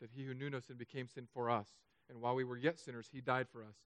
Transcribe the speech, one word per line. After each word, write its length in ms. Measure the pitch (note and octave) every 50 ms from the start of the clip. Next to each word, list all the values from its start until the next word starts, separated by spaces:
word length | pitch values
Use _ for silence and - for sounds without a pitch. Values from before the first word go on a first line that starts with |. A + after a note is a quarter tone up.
that 100 | B2 A2+
he 140 | A#2+ C#3 C3+
who 100 | C3+ B2+
knew 160 | B2+ C#3+ C#3+
no 100 | C#3 B2+
sin 160 | - - B2+
became 300 | A#2+ A#2 - - C3+ B2
sin 200 | A#2+ - B2+ B2 -
for 180 | - B2+ A#2+ A#2
us. 180 | A#2+ G#2+ G2+ - - - _ _ _ _ _ -
And 120 | B2+ A#2
while 140 | A#2 A#2+ B2+
we 100 | C3 B2+
were 120 | B2 B2
yet 220 | A#2+ C3+ D#3+ E3+ -
sinners, 300 | - C#3+ B2 A#2 A2+ -
he 80 | - C3
died 260 | B2+ C3 B2+ B2+ B2+ -
for 100 | - A#2
us. 140 | A2 G#2+ G#2 _ _